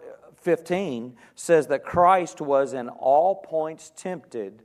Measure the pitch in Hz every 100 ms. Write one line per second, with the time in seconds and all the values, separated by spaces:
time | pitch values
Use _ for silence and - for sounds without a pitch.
0 | - - - _ 175 165 165 180 185 120
1 | 123 123 - - - 160 135 139 - 175
2 | 175 190 165 - 147 139 135 127 120 -
3 | 131 143 180 190 - 160 156 160 - -
4 | 190 175 - 117 98 107